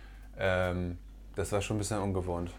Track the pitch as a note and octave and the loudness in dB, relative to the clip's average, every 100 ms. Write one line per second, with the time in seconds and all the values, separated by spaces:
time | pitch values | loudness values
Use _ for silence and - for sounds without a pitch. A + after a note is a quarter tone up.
0 | - - - - F#2+ F#2 F2+ F2+ F2 F2 | -18 -18 -16 -2 0 2 0 0 -4 -6
1 | - - - - F#2+ G#2 - G#2+ G2 G#2+ | -12 -18 2 4 4 2 2 0 2 0
2 | G2+ F#2+ F2+ F2 F2 | 2 2 2 0 -2